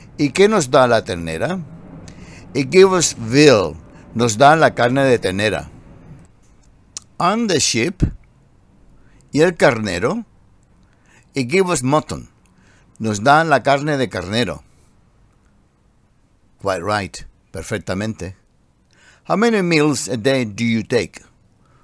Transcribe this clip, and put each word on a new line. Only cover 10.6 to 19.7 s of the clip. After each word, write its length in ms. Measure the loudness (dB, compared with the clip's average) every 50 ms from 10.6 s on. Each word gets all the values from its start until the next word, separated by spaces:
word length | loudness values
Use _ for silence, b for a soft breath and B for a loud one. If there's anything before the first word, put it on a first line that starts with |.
| _ _ _ _ b b b b b b b b b b -6
It 120 | -6 -4 0
gives 220 | 0 0 0 0
us 120 | -2 -2 -2
mutton. 440 | 0 0 0 0 -4 -8 -14 -14 -16 _ _ _ _ b b b b b b b b b -8
Nos 200 | -6 -6 -4 0
da 260 | 2 4 4 4 4
la 180 | 2 0 0 2
carne 320 | 2 0 0 0 -2 -2
de 140 | -2 -4 -4
carnero. 520 | -6 -8 -8 -4 -4 -4 -4 -4 -6 -10 -14 _ _ _ _ _ _ _ _ _ _ _ _ _ _ _ _ _ _ _ _ _ _ _ _ _ _ _ _ _ _ _ _ _ _ _ _ _ _ _
Quite 220 | -6 -6 -4 -4 -4
right. 420 | -4 -4 -4 -4 -6 -10 -14 -20 -20 _ _ _ _ -16
Perfectamente. 880 | -14 -10 -8 -8 -8 -6 -6 -6 -6 -6 -6 -8 -10 -12 -14 -14 _ _ _ _ _ _ _ _ _ _ b b b b b b b b -4
How 60 | -2 0
many 240 | 0 0 0 0
meals 480 | 0 2